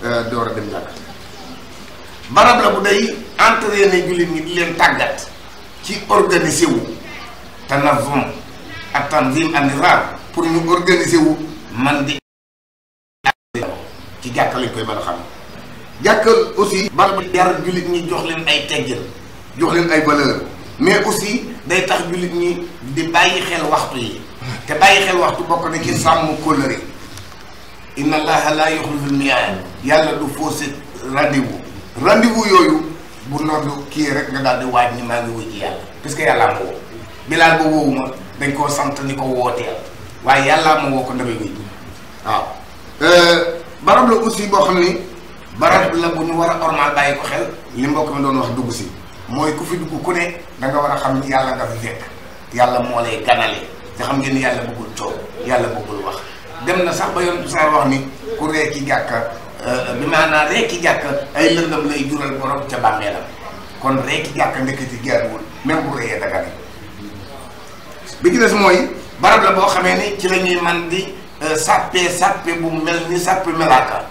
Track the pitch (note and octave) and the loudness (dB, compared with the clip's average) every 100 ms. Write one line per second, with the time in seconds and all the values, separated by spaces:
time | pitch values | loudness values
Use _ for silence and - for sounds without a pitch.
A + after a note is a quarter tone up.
0 | A#2 A#2+ A2+ A#2+ A2+ G#2+ G2+ - - - | 0 -2 0 -2 -2 -4 -6 -8 -10 -14
1 | - - - - - - - - - - | -14 -16 -16 -16 -16 -16 -16 -18 -18 -18
2 | - - - C3+ A#3+ A#3+ G#2 F#3+ G3+ G#3 | -18 -16 -2 6 8 8 4 2 2 2
3 | A#3 - - - G#3+ A3+ G#3+ G3+ G3 F3+ | 2 -4 -10 4 4 4 0 4 6 6
4 | F3+ F3+ E3 D#3+ D#3 F3 E3+ - E3+ - | 2 0 2 0 -2 -2 -2 2 2 2
5 | D3 - - - - - - - - G#3+ | -2 -2 -8 -14 -18 -18 -18 -14 -8 -8
6 | - G#3+ G4 F3 D#3+ C#3 E3 - - - | 2 4 6 4 2 2 4 2 -2 -10
7 | - - - - - - - C#3 D3 C3+ | -12 -14 -14 -16 -18 -18 -2 2 4 2
8 | C3+ C#3 A2+ - - - - - - C#3+ | 2 -2 -2 -8 -14 -16 -14 -14 -4 -4
9 | - D#3 C3+ C#3 E3 C#3+ C#3 C3+ F3 D3 | 0 0 2 2 2 2 2 4 4 4
10 | - - - - E3 E3 E3 F3 F#3 F3 | 2 -8 -8 -2 2 2 2 2 4 4
11 | - E3+ D#3 D3+ - - - A2 C3+ D3 | 6 6 6 2 -4 -10 -12 -2 0 0
12 | C3+ - _ _ _ _ _ _ _ _ | -2 -4 _ _ _ _ _ _ _ _
13 | _ _ - - _ A#2+ - - - - | _ _ -2 -2 _ -8 -6 -8 -14 -18
14 | - - B2 B2 - B2 A#2+ A2+ A2 G#2 | -18 -12 -6 0 0 0 -4 -4 -4 -4
15 | - E2+ - - - - - - - - | -4 -6 -10 -16 -18 -18 -18 -18 -18 -2
16 | C#3 G#3+ G#3+ A3+ G#3+ - G3+ F#3+ G#3 C#3 | 2 4 6 6 4 2 2 2 -2 4
17 | F#3+ F#3+ F3+ F3+ F3+ E3+ F3 F3+ E3+ F3 | 4 4 -2 2 4 2 0 -2 0 -2
18 | E3 F3 E3 D#3+ D#3+ D3 C#3+ D3+ D3+ - | 0 -4 -2 -4 0 0 0 -4 -2 -4
19 | - - - - - - E3 E3+ E3 D#3 | -8 -14 -18 -18 -16 -2 2 2 4 4
20 | D3+ D3 C3 - - - - - D#3+ G#3 | 4 4 2 0 -6 -12 -16 0 2 4
21 | G3+ - G3 G#3+ - - - F#3 F3+ F3+ | 2 -2 -2 -4 -6 -12 -2 0 2 0
22 | E3+ F3+ F3 E3+ F3 E3+ - - A#2+ C#3+ | 0 -2 -2 0 -2 -2 -6 -12 -8 -4
23 | E3 E3+ F3+ F3+ - E3 D#3 D#3 - C3 | 0 4 4 2 -4 -4 0 0 0 -4
24 | A2 - - - B2 - - D3+ F#3+ G3 | -8 -8 -14 -12 -10 -10 -6 6 8 8
25 | F#3+ F#3 D#3 D3+ E3+ E3 E3 E3 E3 D#3+ | 4 4 2 2 0 0 0 -2 -2 2
26 | E3 D#3+ D#3 D3+ D#3+ C#3+ C3+ A#2 - - | 4 4 4 0 0 2 2 -2 -8 -14
27 | - - - - - - - - - - | -16 -16 -16 -16 -18 -18 -18 -18 -14 -2
28 | D3 D#3 D#3 D#3 D#3 D#3 D#3 D#3 C#3 D3 | 0 2 4 4 4 4 2 2 -2 -4
29 | C#3 C#3 C#3 B2+ A2 F#2+ - - C3 D#3 | 0 0 2 2 2 -2 -8 -8 2 4
30 | D#3 D3+ C#3+ - D3+ - - - - - | 4 0 -4 -2 -4 -2 -6 -8 -14 -12
31 | C3 C3+ D3 C3+ A#2 G2 - - - - | -6 -2 0 0 -2 -4 -12 -16 -14 -2
32 | D3 G#3+ A#3 A3+ G#3+ F#3+ D#3+ D#3 - - | 4 6 6 4 6 8 8 4 0 -10
33 | - - B2 C#3+ D#3 D3+ C#3+ C#3+ C#3 D3+ | -14 -16 -8 -4 0 0 -2 -6 -8 -2
34 | D3 C3+ - C#3 C3+ B2 B2+ A#2+ A#2+ A#2+ | 0 0 -2 -2 0 0 2 2 2 0
35 | A#2+ A#2 A#2 A2+ G#2+ G2+ F2+ - - - | -4 -2 -2 -6 -8 -8 -6 -8 -12 -14
36 | D3 - D3+ B2 A2+ - - - - - | -10 -2 2 4 4 2 -4 -8 -14 -16
37 | - - - D#3+ E3 E3 D#3 D#3 C#3+ C3 | -16 -16 -4 6 6 6 4 4 2 0
38 | C3 - - - C#3 C#3+ D3 C#3+ C#3 C#3 | -4 -8 -14 -6 -4 -2 -2 0 -2 -2
39 | C#3 C3+ B2+ B2+ B2 A#2 A2+ - - - | -6 -4 -2 0 0 -2 -4 -8 -10 -16
40 | - - C3 C#3 C#3 D#3 D#3 D#3 C#3+ C3+ | -16 -8 2 4 4 4 4 2 2 -2
41 | B2 B2+ B2+ G#2+ G#2 G2 G2+ - - - | -2 -4 -4 -4 -6 -8 -12 -14 -16 -18
42 | - - G#2+ G#2 - - - - - - | -18 -12 -4 -2 -2 -10 -16 -18 -18 0
43 | D#3 F3 E3+ E3+ E3+ - - - - C4 | 6 8 8 6 2 -4 -10 -4 4 6
44 | B3 A3 A3+ A3 G3+ G3 F#3+ F3+ F3 F3 | 6 4 2 -2 0 2 4 4 4 2
45 | - - - - - - D#3+ F#3 - E3 | -6 -14 -18 -18 -16 2 4 6 4 2
46 | E3+ E3 D#3+ E3 E3+ E3 D#3+ D3 D3 C#3+ | 0 0 -2 0 0 2 0 2 2 2
47 | C#3+ C#3 - C#3+ F3 - - A#2 C#3 D3 | 0 0 -4 -4 -4 -8 -12 -4 0 2
48 | D3+ C#3 C#3 C3 A#2+ A#2+ A#2+ A2 F#2+ - | 0 0 0 0 0 -2 -4 -4 -8 -12
49 | - - - B2 D3+ D3+ E3+ F3 D#3+ D3+ | -16 -18 -8 -2 -2 -2 -4 -6 -6 -6
50 | F3 F3 F3 - - - C3 C#3+ D3 C#3 | -2 -2 -2 -6 -14 -6 -2 0 0 0
51 | C3+ C3+ C3+ C3+ C3+ A#2 A2+ A2+ A2 - | 0 -2 0 0 0 -2 -4 -4 -6 -8
52 | - - - - - A#2 A#2+ B2 B2 A#2+ | -12 -16 -16 -18 -12 2 2 4 0 -2
53 | A2+ A2 A2 A#2 A2 G2+ - - - - | -2 -2 2 2 2 -4 -10 -16 -16 -8
54 | G#2+ C#3 C3+ C3+ C3 A#2+ A2+ A2+ A2 - | -4 -2 0 0 0 0 -4 -8 -10 -8
55 | G#2 - - - C#3 B2 A#2 - G2+ G2+ | -8 -8 -10 -10 -2 0 0 -4 -8 -8
56 | F#2 - - - - G2+ B2 F3+ F3 - | -6 -8 -12 -16 -16 -10 -2 0 0 0
57 | F#3+ F3+ F3 F3 D#3+ D#3+ D#3 D3+ C#3 C3+ | -2 -2 -2 -2 -4 0 4 4 4 0
58 | C3+ - C#3+ D3+ D3+ D#3 D3+ C#3+ C#3 - | -2 -10 -10 -6 -2 0 -2 -2 -2 -2
59 | - A#2+ - - - - A#2 B2+ B2 B2 | 0 -4 -4 -8 -14 -10 -4 -2 -2 -4
60 | D3 D#3+ D#3+ D3+ D3+ A3 A3+ F3 E3 C#3 | 0 2 4 2 2 2 0 0 0 0
61 | C#3+ C#3 - - E3 E3+ E3 D#3 D3 C#3+ | 0 -4 -4 2 2 4 0 0 -2 -2
62 | C3+ D3 C#3 C3+ C3 C#3 - B2 A2+ - | -2 -2 -4 -4 -4 -4 -4 0 0 2
63 | G#2 G2 - - - - - - C3 C3+ | -2 -6 -8 -14 -14 -14 -16 -6 -2 0
64 | C3 D#3 D3+ D#3 C3+ C3+ C3 C3+ B2+ A#2+ | 0 -2 -4 -2 -2 0 -4 -4 -6 -8
65 | B2+ B2 A2+ A2 - - C3 D#3+ D#3 A#2+ | -2 0 0 -6 -12 -8 -2 -2 -2 -4
66 | A2+ G#2 G2 F#2+ - - - - - - | -4 -4 -4 -4 -6 -10 -16 -16 -18 -16
67 | G#2 G2+ - - - - - - - - | -14 -14 -16 -16 -16 -16 -18 -18 -18 -18
68 | - - F4 C4 A3 G#3+ G3 F#3 - - | -16 2 2 6 4 6 6 6 2 -4
69 | - - F#3 A3 G3+ F#3+ G3 F3+ F3+ F#3 | -12 2 4 6 6 4 4 4 2 0
70 | G#3 G3 F#3 F#3 F#3 F3 E3+ E3+ E3+ F#3 | -2 -2 0 2 2 0 0 0 -2 -4
71 | F#3+ - - - D#3 D#3 - - - F3+ | -4 -10 -16 -8 -2 -2 2 2 2 0
72 | F3 F3 F#3 F#3 E3 E3+ E3 D#3+ D#3+ E3+ | 0 2 2 2 -2 -2 -2 -2 -2 -2
73 | E3 F3 E3+ F#3 E3+ E3 D#3 B2+ - G#2 | 0 -2 2 0 0 0 4 4 4 -4
74 | - | -6